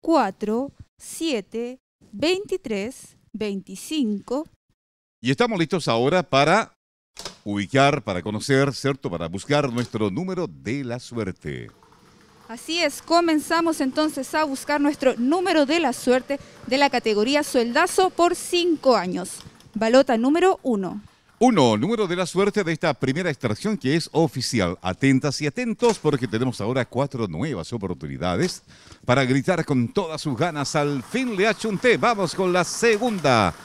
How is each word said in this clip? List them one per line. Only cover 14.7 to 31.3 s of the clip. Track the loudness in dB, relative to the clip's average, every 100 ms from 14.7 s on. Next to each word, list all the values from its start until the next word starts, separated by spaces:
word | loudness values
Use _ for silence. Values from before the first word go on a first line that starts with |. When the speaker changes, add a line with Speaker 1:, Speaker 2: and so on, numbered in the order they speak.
| 0
Speaker 1:
nuestro | 0 2 0 0
número | 0 0 2 2 4
de | 2
la | 0
suerte | -2 0 0 0 -8 -8 -18 -4
de | 2
la | 2
categoría | 2 0 2 2 2
Sueldazo | 2 0 2 2 2 4 2
por | 4 2 2
cinco | -2 0 0 2 4 2
años. | 2 -4 -8 -12 -18 _ -12
Balota | -4 4 4 4 2
número | 2 4 4 2
uno. | 0 -2 -2 -8 -14 _ _ _
Speaker 2:
Uno, | 4 6 6 4
número | 0 0 -2
de | -2
la | -2
suerte | 0 0 0
de | -2
esta | 0 -2
primera | 0 -2 0 -2
extracción | -2 -4 -2 -2 -2
que | 0 0
es | 0
oficial. | 0 0 0 -2 0 0 -2
Atentas | -6 0 4 4 2 -4
y | -6
atentos | -4 -6 0 0 2
porque | 0 0 -2
tenemos | -2 -2 -2
ahora | -2 -2 -2
cuatro | -4 -4 -4 -6
nuevas | -4 -6 -6 -6
oportunidades | -8 -6 -8 -8 -4 -2 0 -2 -4 _ -20 -20 -10
para | 0 2 4
gritar | 2 2 -2 0
con | 0 0
todas | -2 -4 -6
sus | -6 -2
ganas: | -2 -2 -2 0
"Al | 0 -2
fin | -4 -4 -2